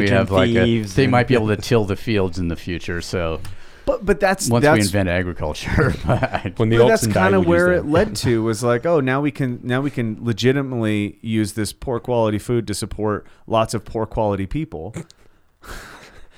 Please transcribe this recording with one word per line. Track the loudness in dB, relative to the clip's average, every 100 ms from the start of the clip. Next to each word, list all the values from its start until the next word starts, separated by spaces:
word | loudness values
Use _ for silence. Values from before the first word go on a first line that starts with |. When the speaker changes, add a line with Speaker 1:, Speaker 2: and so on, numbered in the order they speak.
Speaker 1:
Oxygen | 2 2
Speaker 2:
have, | 4
like, | 4 4
a, | 4 2
Speaker 1:
thieves | 2 0 2
Speaker 2:
they |
Speaker 1:
and | 4
Speaker 2:
might | 4 4
be | 2
able | 2
to | 0
till | 2 2 2
the | -2
fields | 0 0 0 -2
in | -4
the | -4
future. | -6 -8 -6 -6
So | -4 -4 -2 -4 -8 -12 -14 -6 -4
Speaker 3:
But, | -2 -2
but | 0
that's, | 0 0 0
Speaker 2:
once | 2
Speaker 3:
that's | 4 4
Speaker 2:
we | 2
invent | 0 0
agriculture, | 0 -2 -4 -6 -6 -2 0 2 0
<laughs> | 0
but | 0 -2 -4 -6 -2
Speaker 4:
When | 2
the | 4
Speaker 3:
but | 6
that's | 4
Speaker 4:
oxen | 2
die, | 2
Speaker 3:
kinda | 4 4
Speaker 4:
we | 4
use |
Speaker 3:
where | 4 4 2
Speaker 4:
them. | 2
Speaker 3:
it |
led | 2 0 0
to, | 0 2
was | 0 0
like, | 0 0 2
oh, | 2
now | 2 0
we | -2
can, | -2 -4 -4
now | -4 -2
we | -2
can | -4 -4 -4 -4
legitimately | 0 2 2 -2 -2 0 0 -2 -6
use | -4 -2 -2
this | -2 -6
poor | -6 -6 -6
quality | -2 0 0 0
food | -2 -2 -2
to |
support | -6 -8 -4 -4 -4 -8 -18 -2
lots | 0 0
of | -4 -6
poor | -6 -4
quality | -2 -2 -2 -4
people. | -6 -8 -10 -12 -12 -14 _ -20 _ _ _
<laughs> | -18 -18 -18 -20 -20 -20 -20